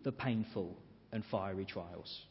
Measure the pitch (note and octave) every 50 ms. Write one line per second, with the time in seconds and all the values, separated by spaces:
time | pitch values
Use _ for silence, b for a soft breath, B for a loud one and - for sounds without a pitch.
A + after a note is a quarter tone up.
0 | - C#3+ B2 - - C3 A#2+ A2 A2 - - G#2+ F#2+ E2+ F2 - - - - -
1 | - - - A2+ G#2 - - G#2+ F#2+ G2 F#2+ F#2+ G2 F#2+ - G2+ E2+ E2+ F2 E2+
2 | E2 - - - - -